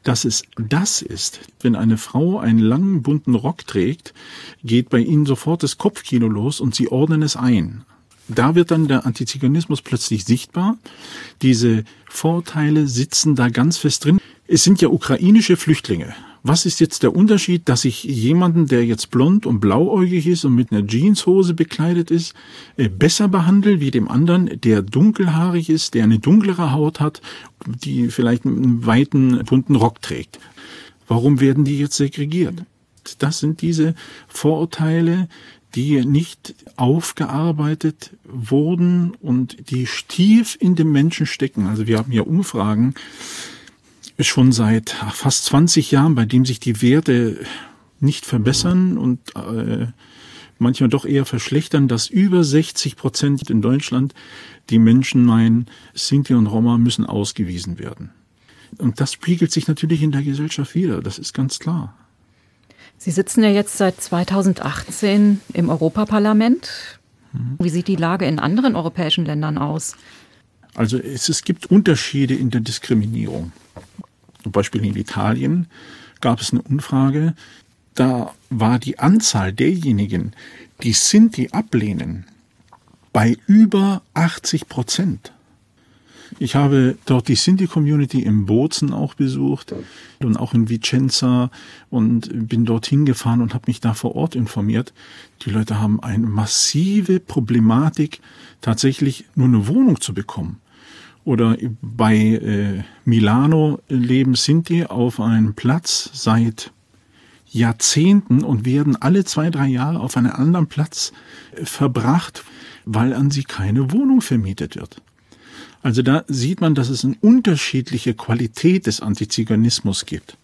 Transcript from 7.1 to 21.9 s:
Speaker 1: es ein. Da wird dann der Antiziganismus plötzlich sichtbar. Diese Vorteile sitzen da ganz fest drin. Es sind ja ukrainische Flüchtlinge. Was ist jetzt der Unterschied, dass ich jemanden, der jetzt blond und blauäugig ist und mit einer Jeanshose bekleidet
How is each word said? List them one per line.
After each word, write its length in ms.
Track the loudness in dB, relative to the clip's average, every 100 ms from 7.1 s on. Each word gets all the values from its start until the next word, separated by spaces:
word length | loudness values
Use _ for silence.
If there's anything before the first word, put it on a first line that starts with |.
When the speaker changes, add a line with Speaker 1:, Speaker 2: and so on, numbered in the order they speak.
| 0
Speaker 1:
es 140 | -2
ein. 480 | -2 0 0 -2 -10 -18 _ _ _ -6
Da 260 | 0 2
wird 160 | 2 2
dann 160 | 2 2
der 180 | 0
Antiziganismus 760 | 0 -4 -8 -2 0 0 -2 -6
plötzlich 420 | -4 -6 -4 -6
sichtbar. 540 | -2 -2 -2 -2 -2 -2 -10 -20 -20 -18 -20 _
Diese 420 | 0 2 2 0 -2 _ -16
Vorteile 800 | -4 -2 -2 -4 -2 2 2 2
sitzen 480 | -2 -2 0 0
da 140 | 2 2
ganz 280 | 2 0 0
fest 260 | -2 0
drin. 140 | 2 2 0 _ 0
Es 160 | 2
sind 180 | 4 4
ja 60 | 4
ukrainische 720 | 2 0 2 6 6 6 0
Flüchtlinge. 560 | 2 -2 0 -6 -6 -14 -20 -8 -2
Was 200 | 0 0
ist 120 | 0
jetzt 220 | 0 2
der 140 | 2
Unterschied, 520 | 4 4 4 2 0 0
dass 180 | 0
ich 180 | 0 -2
jemanden, 640 | -6 -2 2 2 2 2 2
der 180 | 2
jetzt 240 | 2 -2 -2
blond 380 | 2 4 2 2
und 120 | 0
blauäugig 680 | 2 2 2 2 2 0 0
ist 180 | 0
und 80 | 2
mit 180 | 2 2
einer 140 | -2
Jeanshose 680 | 0 0 2 2 2 2 2
bekleidet 560 | 0 -4 -2 0